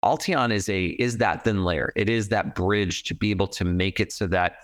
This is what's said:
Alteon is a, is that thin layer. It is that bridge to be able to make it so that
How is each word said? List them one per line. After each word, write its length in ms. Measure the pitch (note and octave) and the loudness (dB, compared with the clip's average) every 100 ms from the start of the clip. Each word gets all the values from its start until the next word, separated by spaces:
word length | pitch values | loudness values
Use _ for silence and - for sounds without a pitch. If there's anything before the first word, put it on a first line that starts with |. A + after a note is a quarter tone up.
Alteon 480 | G2+ D#3 - E3+ B2 | 2 0 0 0 2
is 160 | G#2 F#2 | 0 0
a, 200 | F#2+ F2+ | 0 -2
is 300 | - B2 A#2 | 0 -2 0
that 260 | A2+ D#2+ - | 0 2 0
thin 180 | G2+ | 2
layer. 300 | F2+ D#2+ - - | 2 0 0 0
It 140 | G#2 | 0
is 180 | A#2 G2+ | 0 0
that 280 | G#2+ G2+ - | 0 -2 -2
bridge 480 | F2+ G#2 G2 E2+ | 0 2 0 -2
to 120 | - E2 | -6 -2
be 160 | G#2+ | 0
able 160 | G2 F#2+ | 2 0
to 160 | - | 0
make 380 | F2+ F2+ F#2+ - | 0 2 0 0
it 100 | F#2+ | -4
so 160 | - F#2+ | -2 -2
that 300 | F2+ F2+ - | 2 0 -2